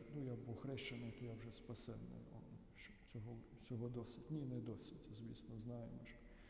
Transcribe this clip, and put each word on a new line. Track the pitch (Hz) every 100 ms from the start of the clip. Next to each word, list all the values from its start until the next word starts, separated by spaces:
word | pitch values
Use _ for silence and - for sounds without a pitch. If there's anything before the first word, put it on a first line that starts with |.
| - 147
"Ну, | 131
я | 117
був | 117 113
хрещений, | 135 131 - 120 120
то | 107 120
я |
вже | 113 113
спасенний". | 107 - 113 - 110 120 117 113
О, | 110 - - - - - - -
цього, | 117 107 117 - 117 -
цього | 120 120
досить? | 120 117 - -
Ні, | 156 131
не | 123
досить, | - - - - -
звісно, | 107 117 117 - 113
знаємо, | 117 120 113 - -
що | - - -